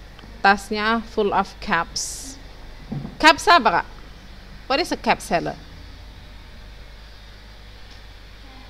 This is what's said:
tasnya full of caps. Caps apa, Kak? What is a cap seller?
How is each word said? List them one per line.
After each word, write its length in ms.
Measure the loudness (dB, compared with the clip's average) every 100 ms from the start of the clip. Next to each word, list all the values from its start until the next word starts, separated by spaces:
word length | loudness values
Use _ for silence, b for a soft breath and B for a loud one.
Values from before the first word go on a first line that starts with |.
| -16 -16 -16 4
tasnya 640 | 6 6 4 0 2 2
full 320 | 0 2 4
of 160 | 4 2 -2
caps. 800 | 0 2 2 -4 -6 -8 -10 -12 -14 -14 -14 -14 -8 -8 -6 6
Caps 320 | 8 8 8
apa, 320 | 8 8 4
Kak? 40 | 2 -6 -16 -16 -16 -16 -16 -10 0
What 80 | 0
is 160 | 2
a 60 | 0
cap 180 | 2 2
seller? 400 | 2 0 0 -6 -10 -16 -14 -16 -16 -16 -16 -16 -16 -16 -16 -16 -16 -16 -16 -18 -18 -18 -18 -18 -18 -16 -16 -16 -16 -18 -18 -18 -18 -16 -16